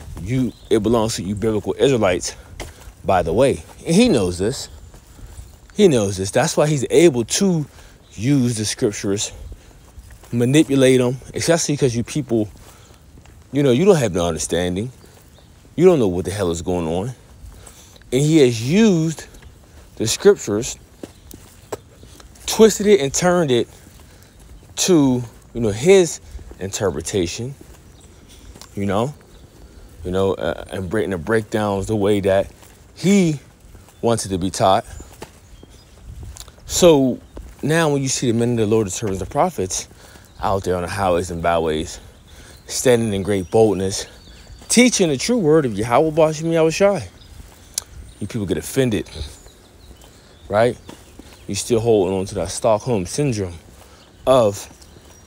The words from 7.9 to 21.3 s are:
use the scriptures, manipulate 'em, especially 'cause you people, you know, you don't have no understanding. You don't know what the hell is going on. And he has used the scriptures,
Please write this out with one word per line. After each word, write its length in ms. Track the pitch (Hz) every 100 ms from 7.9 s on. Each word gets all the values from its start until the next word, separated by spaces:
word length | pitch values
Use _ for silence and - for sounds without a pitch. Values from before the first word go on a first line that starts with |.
| - _
use 420 | - 117 143 120 110
the 100 | 107
scriptures, 640 | - 117 101 110 98 - - - - - - - - - - -
manipulate 720 | 120 120 143 156 135 131 131
'em, 180 | 123 127 -
especially 420 | - 120 165 - 143
'cause 200 | 139 117
you 80 |
people, 440 | 113 151 135 117 104 - - - - - - - - - -
you 100 | 135
know, 100 | 143
you 140 | 123 196
don't 120 | 170
have 160 | 117
no 140 | 90 85
understanding. 640 | 80 - 82 90 90 123 - - - - - - - - -
You 100 | 180
don't 140 | 165
know 80 | 107
what 180 | 87 90
the 60 |
hell 200 | 98 90
is 100 | 85
going 260 | 85 90 82
on. 280 | 85 107 123 - - - - - - - - -
And 100 | 127
he 160 | 147 160
has 240 | 127 113
used 640 | 120 185 226 175 160 156 - - - - - - - -
the 120 | 110
scriptures, 680 | - 196 190 - 104 131 - - - - - -